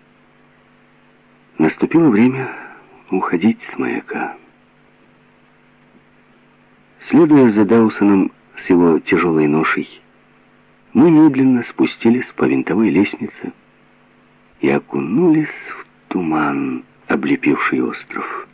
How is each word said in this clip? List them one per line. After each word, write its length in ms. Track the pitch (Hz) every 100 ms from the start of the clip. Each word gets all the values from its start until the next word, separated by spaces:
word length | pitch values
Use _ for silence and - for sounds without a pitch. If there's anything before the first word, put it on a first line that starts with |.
| _ _ _ _ _ _ _ _ _ _ _ _ _ _ _ -
Наступило 520 | 78 - - 160 160
время 440 | 104 123 131 127 - - - _ _ _
уходить 480 | 92 - 87 104 - -
с 40 | -
маяка. 600 | 60 58 - - - - _ _ _ _ _ _ _ _ _ _ _ _ _ _ _ _ _ _ _ _ _ _ _ _ _ _ -
Следуя 420 | 135 165 151 127
за 140 | 104
Даусоном 680 | 98 117 110 - 101 98 87 - _ -
с 140 | -
его 300 | 90 87 78
тяжелой 480 | - 85 87 80 76
ношей, 520 | 78 78 - - - _ _ _ _ _ _ _ _ _
мы 180 | - 170
медленно 520 | 156 156 135 131 123
спустились 640 | 117 - - - 113 123 - -
по 80 |
винтовой 460 | 127 - - 90 110
лестнице 640 | 78 101 - - - - - _ _ _ _ _ _ _ _ _ _
и 80 | 69
окунулись 800 | 71 - 71 71 120 180 156 151
в 640 | - - - - _ _
туман, 720 | 95 82 78 73 69 67 64 - _ -
облепивший 720 | - - 139 - 135 - -
остров. 680 | 62 - - - - - -